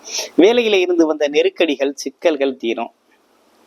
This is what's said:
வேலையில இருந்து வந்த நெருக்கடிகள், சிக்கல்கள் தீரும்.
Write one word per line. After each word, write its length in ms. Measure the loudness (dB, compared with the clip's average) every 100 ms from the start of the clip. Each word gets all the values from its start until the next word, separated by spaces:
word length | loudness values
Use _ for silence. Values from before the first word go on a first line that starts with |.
| -12 -12 -6 4
வேலையில 420 | 4 4 2 0
இருந்து 240 | 0 2 0
வந்த 180 | 0 0
நெருக்கடிகள், 640 | 0 0 0 -2 0 -4 -4
சிக்கல்கள் 580 | -12 -2 -2 0 -4 -4
தீரும். 340 | -6 -6 -8 _ _ _ _ _ _ _